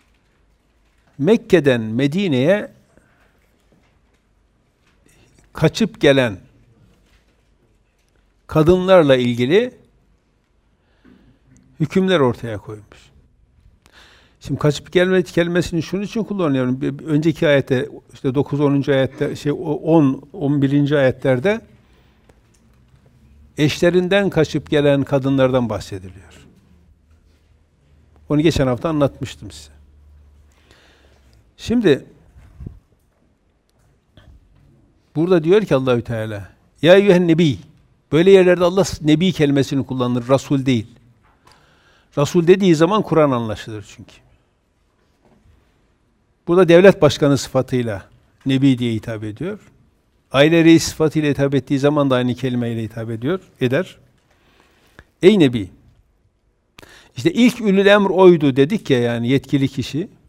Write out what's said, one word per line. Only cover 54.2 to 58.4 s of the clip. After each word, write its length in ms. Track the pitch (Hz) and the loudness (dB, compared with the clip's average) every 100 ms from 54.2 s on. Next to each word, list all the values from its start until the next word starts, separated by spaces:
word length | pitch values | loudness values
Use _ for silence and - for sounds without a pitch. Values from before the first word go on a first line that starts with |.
| _ _ _ _ _ _ _ _ - - | _ _ _ _ _ _ _ _ -20 0
"Ey 160 | 180 214 | 2 4
nebi", 320 | 139 120 92 - _ _ _ _ _ _ _ _ _ _ - - _ - | 2 0 -8 -14 _ _ _ _ _ _ _ _ _ _ -20 -20 _ -6
işte 160 | 139 | -4
ilk 280 | 220 240 - | 2 2 2
ülül 260 | 214 190 196 | 0 2 4
emr 240 | 208 196 | 4 2
oydu 460 | 175 185 170 | 4 6 6